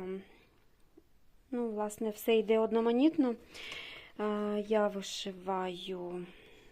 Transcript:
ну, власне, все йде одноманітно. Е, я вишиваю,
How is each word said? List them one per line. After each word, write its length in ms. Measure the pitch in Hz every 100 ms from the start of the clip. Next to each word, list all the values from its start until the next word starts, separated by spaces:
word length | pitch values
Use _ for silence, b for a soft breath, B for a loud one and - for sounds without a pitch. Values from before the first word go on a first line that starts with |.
| 185 190 b b b b b _ _ - _ - - - _
ну, 200 | 240 233
власне, 400 | 208 208 - 220
все 260 | - - 226
йде 220 | 202 220
одноманітно. 760 | 220 226 233 240 311 320 254 226 B B B B B B B -
Е, 440 | 214 208 208 208 202
я 200 | 220 208
вишиваю, 1400 | 196 196 - 202 185 185 185 185 180 190 180 175 180 180 B B B B